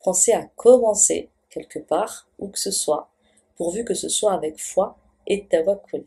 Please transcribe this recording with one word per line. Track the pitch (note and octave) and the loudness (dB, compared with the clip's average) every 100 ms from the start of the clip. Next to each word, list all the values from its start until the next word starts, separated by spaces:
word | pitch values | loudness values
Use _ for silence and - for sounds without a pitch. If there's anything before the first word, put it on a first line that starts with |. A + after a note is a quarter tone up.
pensez | - F3+ - | -2 0 2
à | G#3 - _ | 2 -2 _
commencer | A#3 B3+ A3+ G3+ - D#3 - _ _ | 6 6 6 2 2 0 -6 _ _
quelque | - - D#3 | -16 -12 -14
part, | - D#3+ A3 - _ _ | -4 -4 -4 -10 _ _
où | G3 | -12
que | G3 | -8
ce | - | -6
soit, | F#3 - D3+ - _ _ _ _ _ | -4 -2 -4 -4 _ _ _ _ _
pourvu | E3+ F3+ | -6 -6
que | A#3 | -4
ce | F3+ - | -6 -4
soit | - G#3+ | -2 0
avec | F3+ D3+ D#3 | 0 -4 -8
foi | - - G3 - _ _ - | -4 -2 -2 -4 _ _ -4
et | G3 G3+ | -4 0
tawakkul. | E3 D#3+ G3+ _ D3 | 0 2 -2 _ -12